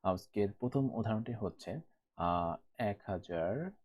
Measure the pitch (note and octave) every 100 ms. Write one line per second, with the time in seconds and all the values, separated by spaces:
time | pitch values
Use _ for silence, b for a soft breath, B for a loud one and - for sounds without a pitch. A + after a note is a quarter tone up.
0 | F#2+ F#2 - G#2 G2+ - B2+ C#3 C3+ -
1 | A2 A2 A2+ A2+ G2 - - B2 - _
2 | _ - F2 F2 E2+ E2 - - A2 G2+
3 | - F#2 - E2+ E2 A#2+ F3+ G#3